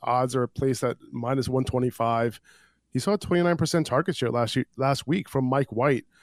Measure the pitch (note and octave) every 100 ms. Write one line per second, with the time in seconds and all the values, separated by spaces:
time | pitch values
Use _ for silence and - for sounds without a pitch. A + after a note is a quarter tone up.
0 | A#2+ B2 B2+ B2+ A#2+ - C3+ - B2 -
1 | - A#2+ A#2 C3+ A#2+ C3 C3 B2+ B2 -
2 | A#2 A#2 A#2 - _ - _ _ _ C3
3 | G3 G#3 - F3 F3 E3+ D#3+ E3+ D#3 C3
4 | F3+ - A#2 A#2 A#2 C3 - - C3+ C3+
5 | - - - C#3 B2+ C3+ C3+ G#2+ C#3+ A#2+
6 | - _